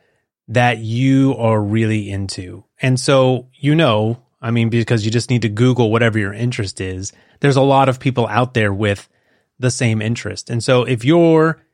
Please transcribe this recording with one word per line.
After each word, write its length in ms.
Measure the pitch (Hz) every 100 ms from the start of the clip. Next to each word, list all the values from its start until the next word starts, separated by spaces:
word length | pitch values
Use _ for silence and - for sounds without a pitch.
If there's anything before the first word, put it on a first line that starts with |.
| _ _ _ _ -
that 300 | 123 123 117
you 560 | 113 117 135 135 135 -
are 220 | 113 110
really 500 | 104 110 110 110 101
into. 540 | 98 98 - 90 98 - -
And 200 | 131 127
so, 480 | 147 135 131 127 127
you 200 | _ 139
know, 480 | 156 151 107 110 123 _ _
I 80 | 117
mean, 180 | 117 113
because 360 | 117 113 117
you 60 | 107
just 200 | 117 -
need 120 | 123
to 60 | 110
Google 420 | 104 127 127 113
whatever 280 | 113 117 107
your 160 | 98
interest 460 | 107 120 120 98 -
is, 320 | 95 92 98 - _ _
there's 160 | 143 135
a 60 |
lot 260 | 139 139 135
of 100 | 127
people 280 | 139 127 110
out 260 | 107 123
there 200 | 113 104
with 360 | 98 104 101 - _ _ _ _ -
the 120 | 127
same 320 | - 120 110
interest. 480 | 110 117 98 101 -
And 120 | 120
so 220 | 123 127
if 200 | 123 123
you're 580 | 123 170 170 160 160 160 _